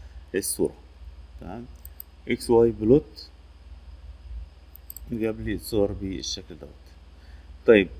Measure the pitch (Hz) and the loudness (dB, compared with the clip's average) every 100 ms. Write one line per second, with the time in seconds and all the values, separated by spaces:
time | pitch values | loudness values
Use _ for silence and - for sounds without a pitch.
0 | - - - 92 - - 78 - - - | -20 -20 -6 -6 -4 -2 -4 -4 -20 -20
1 | - - - - 85 110 120 - - - | -20 -20 -20 -18 -14 -14 -14 -18 -20 -18
2 | - - - 123 - 117 117 107 107 143 | -20 -20 -8 -6 2 6 6 4 4 4
3 | - - - - - - - - - - | 4 -18 -20 -20 -20 -20 -20 -20 -20 -20
4 | - - - - - - - - - - | -20 -20 -14 -14 -14 -18 -20 -20 -20 -20
5 | - 117 110 113 113 95 - 110 101 98 | -10 -4 -4 -4 -6 -6 -2 0 0 0
6 | 98 78 - - 90 80 71 - - - | -8 -8 -8 -10 -12 -18 -18 -20 -20 -20
7 | - - - - - - - 107 90 - | -20 -20 -20 -20 -20 -6 6 8 8 -4